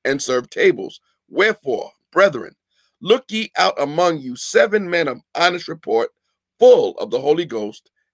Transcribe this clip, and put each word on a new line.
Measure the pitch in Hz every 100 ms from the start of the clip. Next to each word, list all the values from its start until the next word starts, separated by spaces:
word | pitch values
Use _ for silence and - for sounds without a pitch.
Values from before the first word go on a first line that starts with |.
and | - 139
serve | - 127 123
tables. | - 175 131 - - _ _ _
Wherefore, | 135 208 208 143 113 - _ _
brethren, | - 196 135 87 - _ _ _ _
look | 175 254 -
ye | 220 220 -
out | 180 -
among | 143 156 175 160
you | 131 123
seven | - 220 226 208 185
men | 170 151
of | 131 -
honest | - 175 175 -
report, | 165 - - - _ _ _ _ _
full | 247 240 101 -
of | 110
the | 120
Holy | 135 160 170
Ghost | 113 104 104 _ _ _